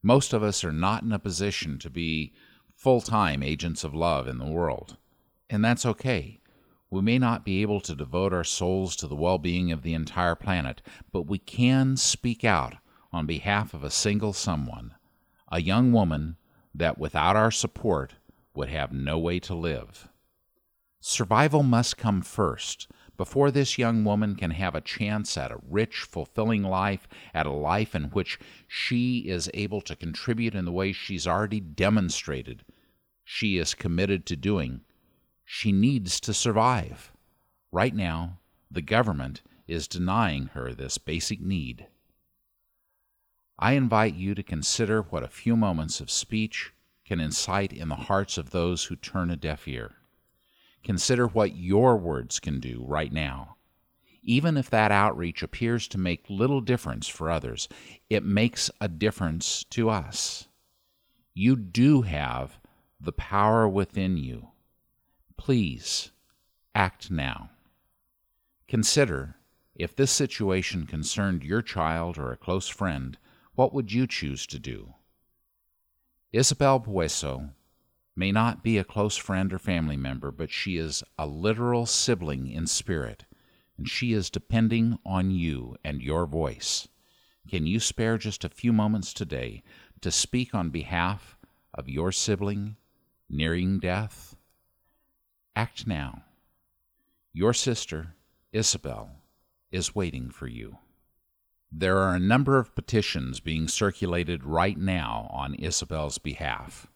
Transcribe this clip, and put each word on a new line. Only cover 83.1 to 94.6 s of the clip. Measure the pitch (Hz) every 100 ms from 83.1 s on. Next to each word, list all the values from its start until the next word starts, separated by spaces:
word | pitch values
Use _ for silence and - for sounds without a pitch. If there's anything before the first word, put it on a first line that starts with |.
| - - _ _ _ _ -
and | -
she | - 123
is | 110 92
depending | - - 113 113 117 117 117 -
on | 95 95
you | 92 82 69 60 60 -
and | 71
your | 62 80 82
voice. | 78 73 55 - - - _ _ _ _ _ -
Can | 92 78
you | 107
spare | - - 113 113
just | 107 -
a | -
few | - 120
moments | 113 107 107 92
today | - 82 67 62 53 _ - - -
to | 90
speak | - - 123 123
on | 110 85
behalf | 76 69 87 87 101 - - _ _ _
of | - 65
your | 67 87
sibling | 95 - 98 101 101 104 107 _ _ _ _ _
nearing | 71 80 85 92 98
death? | 90 92 107 - - - _ _